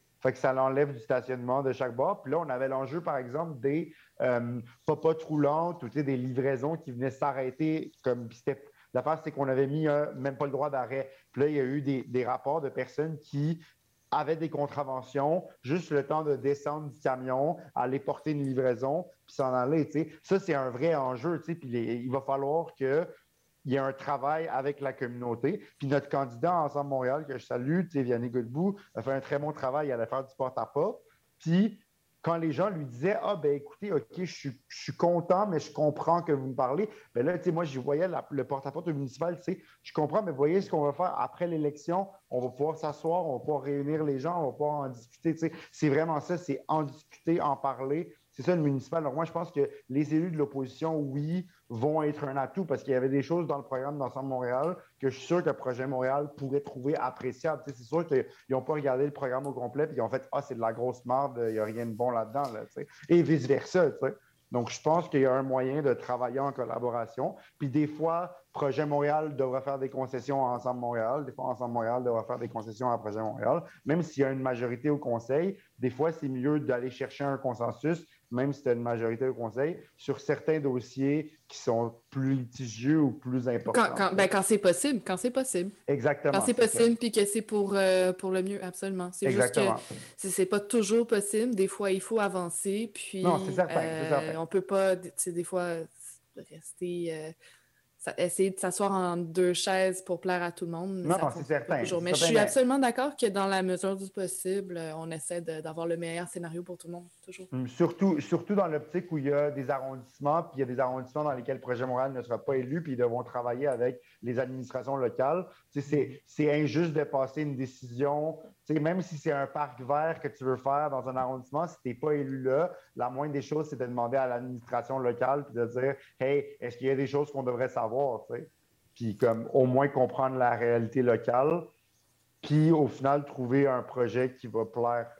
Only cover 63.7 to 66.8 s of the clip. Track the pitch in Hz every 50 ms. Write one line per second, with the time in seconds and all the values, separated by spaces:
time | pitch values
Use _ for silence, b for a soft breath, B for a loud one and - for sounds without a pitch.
63.7 | - 185 175 147 - - - 135 - - b b b b _ _ - 123 120 110
64.7 | - - - 156 156 175 165 - - 143 131 131 127 131 135 135 131 131 127 131
65.7 | 135 151 156 139 120 - - - 127 120 123 120 120 135 139 139 135 - 127 117
66.7 | 123 123